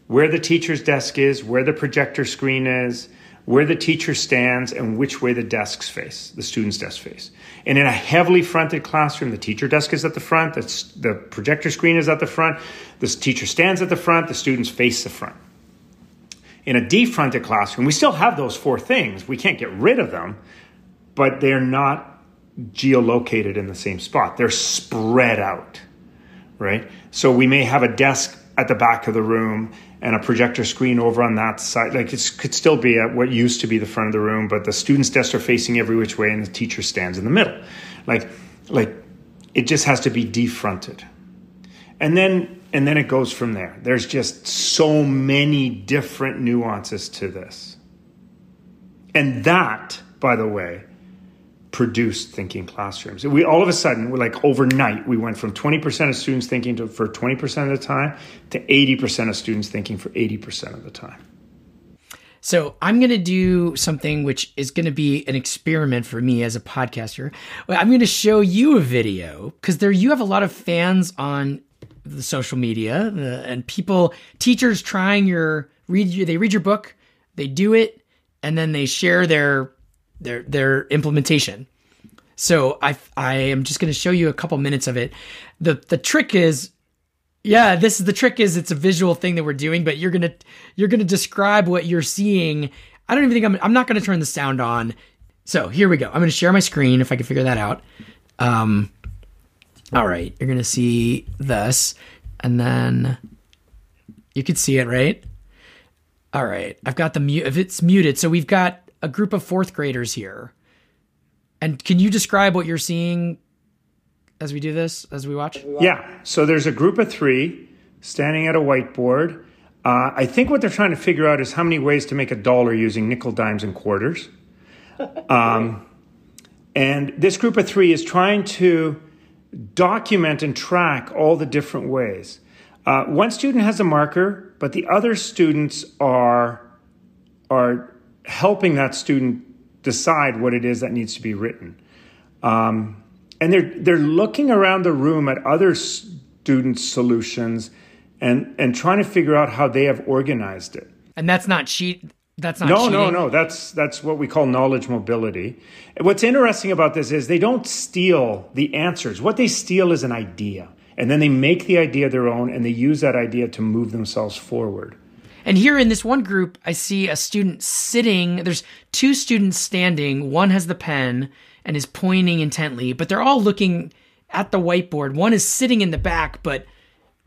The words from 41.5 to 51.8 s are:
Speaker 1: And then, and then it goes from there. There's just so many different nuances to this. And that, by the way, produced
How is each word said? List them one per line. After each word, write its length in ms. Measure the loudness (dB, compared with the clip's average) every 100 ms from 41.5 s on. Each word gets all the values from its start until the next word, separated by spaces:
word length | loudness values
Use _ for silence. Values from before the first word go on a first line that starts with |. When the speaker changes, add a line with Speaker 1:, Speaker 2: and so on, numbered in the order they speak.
| -20 -20 -20 -20 -4
Speaker 1:
And 160 | 0 4
then, 440 | 4 2 -2 -10 -6
and 160 | 0 2
then 100 | 2
it 80 | 2
goes 260 | 0 -2
from 200 | -4 -4
there. 260 | -4 -8 -8
There's 200 | -2 -2
just 440 | 0 -4 -4 -6 -8
so 560 | -4 -2 2 4 4
many 680 | 4 2 2 2 2 2 0
different 680 | -4 -2 -2 -2 -6 -6 -2
nuances 680 | 0 0 -2 -6 -8 -10 -10
to 180 | -10 -10
this. 480 | -10 -16 -18 -20 -20 _ _ _ _ -20 _ _ _ -20 -20 -20 -20 -4
And 300 | 0 0 0
that, 580 | 2 2 2 -4 -10 -18 -18 _
by 160 | 0
the 140 | 0 0
way, 340 | -4 -6 -10 -18 -20 -20 -20 -20 _ _ _ -12
produced 600 | -4